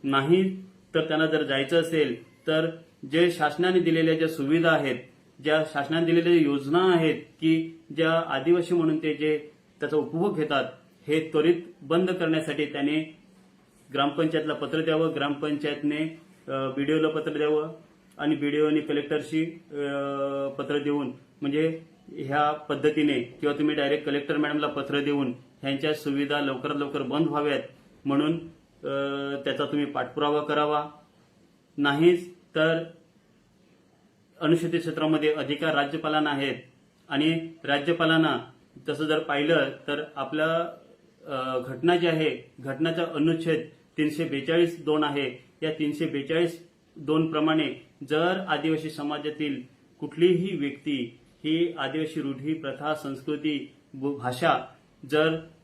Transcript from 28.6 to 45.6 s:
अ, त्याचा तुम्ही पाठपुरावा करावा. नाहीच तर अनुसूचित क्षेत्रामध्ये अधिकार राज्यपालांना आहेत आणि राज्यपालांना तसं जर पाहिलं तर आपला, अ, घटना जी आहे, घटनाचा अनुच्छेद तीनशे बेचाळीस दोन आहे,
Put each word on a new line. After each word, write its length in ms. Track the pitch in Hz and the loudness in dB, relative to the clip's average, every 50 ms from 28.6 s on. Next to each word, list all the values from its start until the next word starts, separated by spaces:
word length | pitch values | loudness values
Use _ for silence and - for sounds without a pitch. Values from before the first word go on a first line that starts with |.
| _ _ _ _ - | _ _ _ _ -8
अ, 560 | 139 139 139 139 139 139 143 139 139 143 139 139 | -6 -4 -4 -4 -4 -4 -6 -6 -6 -6 -6 -4
त्याचा 200 | 139 135 139 143 | -4 -2 -2 -4
तुम्ही 220 | - 143 147 143 | -2 -2 -2 -2
पाठपुरावा 560 | 143 - 135 123 - - 147 147 147 151 151 | -2 -4 -6 -6 -6 -4 -2 0 0 0 0
करावा. 480 | 147 151 147 151 147 147 151 147 147 151 - - - _ _ _ _ _ _ _ _ _ _ _ _ _ _ | 0 0 0 0 2 2 0 -2 -2 -4 -12 -20 -20 _ _ _ _ _ _ _ _ _ _ _ _ _ _
नाहीच 580 | - 143 143 139 151 165 175 180 175 - - - - _ _ - | 0 0 2 4 6 6 6 6 4 -2 -12 -18 -20 _ _ 0
तर 300 | 160 156 160 165 165 165 - - - _ _ _ _ _ _ _ _ _ _ _ _ _ _ _ _ _ _ _ _ _ _ _ _ _ _ _ - | 2 2 2 2 0 -4 -8 -14 -20 _ _ _ _ _ _ _ _ _ _ _ _ _ _ _ _ _ _ _ _ _ _ _ _ _ _ _ -2
अनुसूचित 400 | 170 151 170 165 170 165 170 165 | 2 2 2 2 2 -2 -2 -2
क्षेत्रामध्ये 540 | 165 165 - 151 156 160 156 147 151 151 151 | -2 -2 -4 -2 0 2 2 2 2 0 0
अधिकार 400 | 151 131 135 147 147 165 156 143 | 0 -2 -4 -4 -2 0 0 2
राज्यपालांना 560 | 143 143 139 160 151 147 156 156 156 151 147 | 0 0 0 -4 -6 -4 -2 0 0 0 0
आहेत 240 | 143 139 139 135 123 - - - _ _ _ _ _ _ _ - | -2 -2 -2 -4 -4 -8 -12 -20 _ _ _ _ _ _ _ -6
आणि 400 | 139 139 151 160 165 165 160 - - - - | -2 0 2 2 0 0 -4 -8 -14 -10 -2
राज्यपालांना 760 | 139 143 143 143 170 170 170 165 160 160 160 160 151 131 - - - - _ _ _ _ - - - | -2 -2 0 2 0 0 2 2 4 4 4 4 2 0 -2 -6 -12 -20 _ _ _ _ -12 -8 -8
तसं 160 | 147 139 156 | -4 -4 0
जर 140 | 151 156 160 | 0 0 0
पाहिलं 520 | 156 - 143 143 147 156 165 151 135 135 139 - - - | 0 -2 -2 0 2 4 4 4 2 0 -4 -10 -6 -6
तर 140 | 147 147 151 - - | -4 -4 -6 -8 -8
आपला, 520 | 143 135 131 151 156 156 160 160 165 170 170 - - - - - _ _ _ _ _ - | -8 -6 -4 -2 0 0 2 2 0 -2 -4 -8 -16 -20 -20 -20 _ _ _ _ _ -12
अ, 320 | 156 139 131 131 131 131 127 | -8 -6 -6 -4 -2 -4 -4
घटना 380 | 123 127 127 123 156 170 180 | -4 -6 -8 2 4 4 4
जी 100 | 170 175 | 6 4
आहे, 460 | 170 160 156 156 147 127 123 - - _ - | 2 2 2 0 0 -2 -4 -12 -18 _ -12
घटनाचा 440 | 139 135 135 - 160 165 165 175 170 160 - | -8 -8 -2 -2 -2 0 0 -2 -4 -2 0
अनुच्छेद 540 | 147 151 165 165 160 165 165 160 156 - - - _ _ _ _ - | 2 2 2 2 2 0 0 0 0 -2 -8 -16 _ _ _ _ -2
तीनशे 260 | 151 151 147 151 165 | -2 -2 0 -2 -4
बेचाळीस 600 | 135 139 139 135 160 165 170 175 165 170 - 143 | -2 -4 -4 -2 0 2 4 2 2 0 -6 -2
दोन 200 | 156 151 151 151 | 0 2 2 2
आहे, 440 | 143 143 143 135 123 123 - - _ _ _ | 0 0 -2 -4 -4 -6 -10 -20 _ _ _